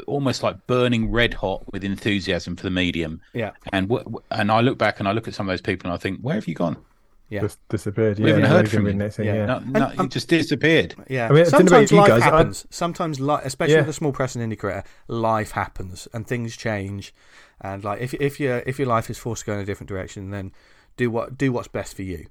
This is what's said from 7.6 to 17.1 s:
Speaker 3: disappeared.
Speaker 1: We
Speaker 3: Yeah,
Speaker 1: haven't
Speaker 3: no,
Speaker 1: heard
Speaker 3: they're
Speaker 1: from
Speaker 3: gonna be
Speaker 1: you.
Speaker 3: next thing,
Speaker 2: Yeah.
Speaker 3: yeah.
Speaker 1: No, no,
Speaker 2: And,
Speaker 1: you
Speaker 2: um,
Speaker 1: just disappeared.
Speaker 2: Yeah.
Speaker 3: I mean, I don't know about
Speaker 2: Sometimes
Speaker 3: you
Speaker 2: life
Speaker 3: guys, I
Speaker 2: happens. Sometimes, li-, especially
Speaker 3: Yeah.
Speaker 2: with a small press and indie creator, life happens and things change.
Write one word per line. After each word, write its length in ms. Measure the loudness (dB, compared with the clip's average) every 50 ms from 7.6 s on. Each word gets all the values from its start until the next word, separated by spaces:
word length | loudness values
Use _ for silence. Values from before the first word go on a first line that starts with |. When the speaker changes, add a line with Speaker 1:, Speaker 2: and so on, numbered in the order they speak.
| _
Speaker 3:
disappeared. 520 | -8 -8 -6 -6 -4 -2 0 0 0 0 2
Speaker 1:
We 60 | 2
Speaker 3:
Yeah, 100 | 4 4
Speaker 1:
haven't 80 | 4 4
Speaker 3:
no, 60 | 6
Speaker 1:
heard 160 | 6 6 4
Speaker 3:
they're 20 | 4
Speaker 1:
from 80 | 2 0
Speaker 3:
gonna 60 | 2 0
be 20 | 0
Speaker 1:
you. 40 | -2
Speaker 3:
next 160 | -4 -4 -4
thing, 80 | -4 -2
Speaker 2:
Yeah. 80 | -2 0
Speaker 3:
yeah. 100 | 0 0
Speaker 1:
No, 120 | -2 -2 -4
no, 260 | -4 -2 0 0 0
Speaker 2:
And, 60 | 0 -2
Speaker 1:
you 40 | -4 -4
Speaker 2:
um, 60 | -4
Speaker 1:
just 200 | -4 -6 0 0
disappeared. 680 | 2 2 2 0 -2 2 4 4 4 4 2 0 -6 -16 -10 -6
Speaker 2:
Yeah. 180 | -4 -2 2
Speaker 3:
I 40 | 6 6
mean, 60 | 6 8
I 40 | 8
don't 20 |
know 60 | 8
about 20 | 8
Speaker 2:
Sometimes 320 | 8 10 10 8 8 8
Speaker 3:
you 60 | 8
Speaker 2:
life 100 | 8 8
Speaker 3:
guys, 140 | 8 8 6
I 40 | 6
Speaker 2:
happens. 420 | 6 6 4 4 2 0 -10 -14 -14
Sometimes, 500 | -6 -4 -4 -4 -2 -4 -4 -4 -4 -2
li-, 180 | 0 0 0 0 -2
especially 300 | -6 -4 -2 2 4 4
Speaker 3:
Yeah. 60 | 4
Speaker 2:
with 80 | 4 2
a 40 | -2
small 200 | -2 -2 -2 -2
press 220 | -2 -4 -4 -4
and 140 | -6 -4 -4 -6
indie 40 |
creator, 260 | -4 -4 -6 -6 -6 -10 -12 -20 -20 -12 -8
life 420 | -4 -2 0 0 0 0 -2 -4
happens 560 | -4 -4 -6 -6 -6 -12 -10 -10 -12 -16 -16 -12 -10
and 120 | -10 -6
things 300 | -4 -4 -4 -4 -6 -8
change. 580 | -6 -6 -4 -4 -4 -4 -6 -8 -10 -12 -14